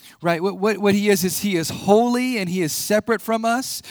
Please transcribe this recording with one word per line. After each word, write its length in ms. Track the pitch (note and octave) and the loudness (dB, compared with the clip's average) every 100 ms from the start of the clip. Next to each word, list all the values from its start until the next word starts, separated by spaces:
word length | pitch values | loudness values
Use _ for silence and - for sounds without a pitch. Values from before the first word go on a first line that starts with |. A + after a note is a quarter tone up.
| - - | -20 -6
Right? 220 | E3+ E3 | -2 0
What, 140 | F#3+ F#3 | -2 -2
what, 220 | G#3 G3+ | -2 2
what 140 | G3+ | 2
he 160 | G3+ G#3 | 2 2
is, 140 | F#3+ | 2
is 160 | F3+ - | 2 -2
he 160 | G#3 E3+ | -2 -2
is 140 | D#3 | -2
holy 680 | B2+ F3+ G#3+ A#3+ A#3+ B3+ A#3+ | -4 4 4 4 0 -2 -2
and 100 | F3+ | -2
he 120 | F#3 | -2
is 120 | D#3 | -2
separate 480 | - - G#3+ A3+ A3 | -4 0 0 0 -2
from 240 | - A3+ A3+ | -2 -2 0
us. 360 | A#3+ B3+ - - | -2 -4 -10 -14